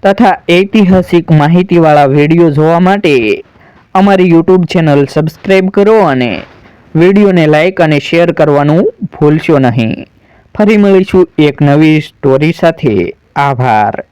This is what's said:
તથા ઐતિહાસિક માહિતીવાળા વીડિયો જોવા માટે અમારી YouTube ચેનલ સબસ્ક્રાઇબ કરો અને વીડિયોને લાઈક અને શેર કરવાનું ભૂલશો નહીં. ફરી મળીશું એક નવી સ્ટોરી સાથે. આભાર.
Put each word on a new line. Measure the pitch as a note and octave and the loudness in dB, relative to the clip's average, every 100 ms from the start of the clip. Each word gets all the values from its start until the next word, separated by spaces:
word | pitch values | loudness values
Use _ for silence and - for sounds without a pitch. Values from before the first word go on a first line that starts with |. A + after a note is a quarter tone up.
તથા | G3 G3 A3+ F3 - | -2 0 0 -2 -2
ઐતિહાસિક | F3 G3 A3 F#3+ F#3 F3 E3+ D#3+ | 0 0 0 2 2 0 -2 0
માહિતીવાળા | D#3 D3 E3+ F3+ F3 D#3+ D3 C#3+ | 0 2 0 0 0 2 2 2
વીડિયો | C#3+ D3 E3+ E3+ | 2 0 2 0
જોવા | C#3+ D#3 E3+ | 2 0 2
માટે | F3+ G3+ F3+ C#3 A2 G2 - _ _ _ _ | 0 0 0 0 0 -4 -8 _ _ _ _
અમારી | F#3+ G3 G3 F3+ | -2 2 2 2
YouTube | E3 E3+ F#3 E3+ | 2 2 0 0
ચેનલ | F3+ D#3+ C#3+ C#3+ | -2 0 0 0
સબસ્ક્રાઇબ | - D#3 - - F#3+ F#3+ | -2 -6 -8 -2 -2 0
કરો | G3 G3+ A3 | 0 0 2
અને | F3+ C3 B2 F#2 - - - _ _ D#3 | 0 -2 -4 -6 -12 -20 -20 _ _ 0
વીડિયોને | F3 G3+ G#3 F#3 D#3 | 2 2 2 2 2
લાઈક | D3+ E3+ F#3+ | 2 0 -2
અને | D#3+ D3+ | -2 -2
શેર | - E3 F3 | -2 -2 -2
કરવાનું | E3+ D3+ C#3+ C#3+ D#3+ D4+ - | 0 0 2 2 0 0 -4
ભૂલશો | - - D3 D#3 - D3+ | -14 -2 0 0 0 0
નહીં. | C3 A#2 A2 - - _ _ _ _ - | 0 -2 -4 -6 -12 _ _ _ _ -4
ફરી | G#3 G#3+ | 0 2
મળીશું | G3+ F#3+ F#3+ F#3 F3+ - | 2 2 2 0 0 0
એક | D3+ C#3 | -2 0
નવી | D3 C#3+ D#3 D#3 | 0 2 2 0
સ્ટોરી | D3+ _ C#3 C3+ D#3 E3 | -4 _ -2 0 -2 -2
સાથે. | E3+ D#3+ C3+ G#2 F2 - _ - | -2 -2 -4 -2 -4 -8 _ -6
આભાર. | C#3+ B2+ B2+ A2 G#2+ A2 - | -4 -2 -2 0 -2 -6 -14